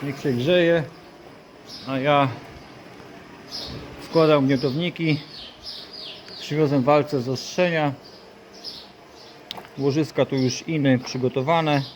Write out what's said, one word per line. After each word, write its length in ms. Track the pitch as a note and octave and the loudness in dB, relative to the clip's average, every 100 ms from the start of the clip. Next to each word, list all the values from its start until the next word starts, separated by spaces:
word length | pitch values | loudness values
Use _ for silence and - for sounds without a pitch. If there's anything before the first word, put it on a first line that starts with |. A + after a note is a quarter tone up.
Niech 160 | C#3 C#3 | -8 -4
się 140 | D3 | -2
grzeje, 500 | B2 C3 F3+ E3+ E3+ C#3+ - - - - - - - - - - | 0 2 4 4 2 0 -12 -20 -20 -20 -20 -20 -20 -20 -16 -6
a 100 | C3+ | -2
ja 300 | C3+ C#3+ C#3 A2+ - - - - - - - - - - - - - - - - | 4 4 4 -2 -14 -20 -20 -20 -20 -20 -20 -20 -20 -20 -16 -12 -12 -12 -14 -16
składam 440 | - E3 D#3 D3+ C3+ | -2 2 6 6 4
gnietowniki. 760 | C#3 C#3 C3 F3 E3+ E3 D3+ - - - - - - - - - - - - | 2 0 -2 -4 -2 0 0 -2 -16 -18 -18 -18 -16 -16 -16 -16 -16 -18 -16
Przywiozłem 440 | - D3 D3+ C#3+ | -6 0 2 4
walce 380 | B2+ D3 C#3 C#3+ | 4 4 4 -2
z 80 | A#2+ | -2
ostrzenia. 640 | B2+ - - F3+ E3 D3 C3 - - - - - - - - - - - - - - - - - - | -4 -6 0 0 2 0 -2 -14 -20 -20 -20 -20 -18 -16 -16 -20 -20 -20 -20 -20 -20 -16 -16 -14 -2
Łożyska 480 | C#3 C#3 D3+ - C3 | 0 2 0 0 0
tu 100 | C#3 | 2
już 260 | C3 A#2+ | 0 0
inne 380 | - D#3+ C#3 B2+ | -4 0 4 4
przygotowane 840 | - C3 B2+ C3+ C3 E3 D#3+ C#3+ C3 | 2 -2 -2 0 2 2 4 2 0